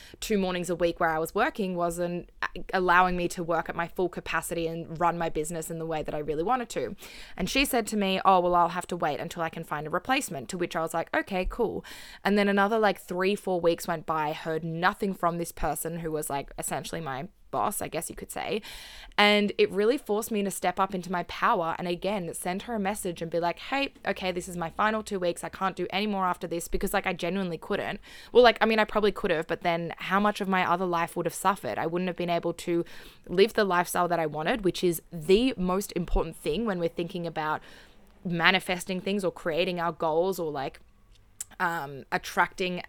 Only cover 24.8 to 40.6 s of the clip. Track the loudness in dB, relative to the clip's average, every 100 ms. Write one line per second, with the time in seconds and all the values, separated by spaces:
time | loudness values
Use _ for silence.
24.8 | 0 0 -2 -2 -2 -2 -6 -4 -4 -2
25.8 | -4 -2 -2 0 0 0 -4 -6 -2 -2
26.8 | 0 0 -2 -2 -2 -2 -2 -4 -4 -4
27.8 | -2 -6 -12 -20 2 8 8 8 4 4
28.8 | 2 2 2 2 0 0 0 -2 0 0
29.8 | -2 -8 -2 2 4 2 0 2 4 2
30.8 | 2 0 0 -2 -2 0 0 0 -2 -2
31.8 | -2 0 -2 -2 0 0 0 -2 0 0
32.8 | 0 -6 -18 -18 -2 4 6 6 2 2
33.8 | 2 2 2 2 0 0 0 0 0 2
34.8 | 2 0 -4 -4 6 6 6 2 0 0
35.8 | -2 -4 2 2 2 -2 -2 -2 0 0
36.8 | -2 -2 -4 -4 -6 -4 -2 -2 -6 -20
37.8 | -20 -20 -20 -12 -4 2 4 4 2 -4
38.8 | -4 -4 -2 0 0 -2 -2 0 0 0
39.8 | -2 -2 0 2 2 0 -4 -4